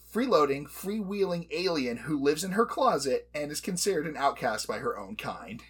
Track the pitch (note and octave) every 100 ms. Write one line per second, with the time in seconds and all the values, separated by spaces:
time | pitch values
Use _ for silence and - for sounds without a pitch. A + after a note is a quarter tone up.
0 | - G#3+ B3+ E3 C#3 C#3 C#3+ - F#3 A3
1 | F#3 G3+ F#3 F3 E3 D#3 F3+ D#3+ B2 A#2
2 | C#3 D3 C#3 D3+ F#3 F#3+ A#3 - B3+ E3
3 | C#3 B2 - D3+ D3 D3+ - F3 G3+ F3
4 | D#3+ C#3 C#3 C#3 B2 A2 - G#2+ B2+ G2+
5 | G2 A2 B2+ E3+ - A2+ -